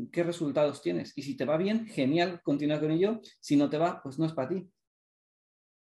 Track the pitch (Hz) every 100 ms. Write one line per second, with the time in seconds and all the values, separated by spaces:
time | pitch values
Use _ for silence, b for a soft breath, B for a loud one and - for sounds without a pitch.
0 | - 170 175 165 151 151 147 131 170 170
1 | - - 135 - 131 160 190 226 226 -
2 | 131 165 180 175 - 143 147 151 156 160
3 | 202 233 B B - 143 139 139 170 -
4 | 135 135 160 160 127 185 185 _ _ _
5 | _ _ _ _ _ _ _ _